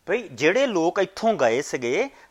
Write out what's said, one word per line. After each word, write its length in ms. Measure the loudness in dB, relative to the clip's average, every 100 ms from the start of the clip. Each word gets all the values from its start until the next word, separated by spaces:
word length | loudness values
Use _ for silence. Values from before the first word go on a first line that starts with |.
| -6
ਭਈ 220 | -6 -6
ਜਿਹੜੇ 380 | 0 2 2 2
ਲੋਕ 320 | 0 0 0
ਇੱਥੋਂ 360 | -2 -2 -2
ਗਏ 280 | 2 2 2
ਸੀਗੇ, 480 | -2 -4 -2 -2 -4 -8 -14